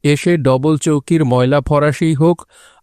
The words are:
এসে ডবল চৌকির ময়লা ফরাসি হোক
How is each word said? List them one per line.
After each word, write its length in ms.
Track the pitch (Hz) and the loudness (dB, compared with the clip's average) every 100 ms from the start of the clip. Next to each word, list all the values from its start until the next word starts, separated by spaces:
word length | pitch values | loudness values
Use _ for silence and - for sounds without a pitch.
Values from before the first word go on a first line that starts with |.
এসে 340 | 147 147 180 170 | 0 0 0 0
ডবল 400 | 131 131 151 156 | 0 0 0 0
চৌকির 480 | 165 151 - 165 139 | 0 -2 0 0 0
ময়লা 360 | 123 127 143 | 0 2 0
ফরাসি 520 | 131 147 147 135 165 | 0 0 0 -2 -2
হোক 340 | 143 160 175 - _ - _ | 0 0 0 -8 _ -20 _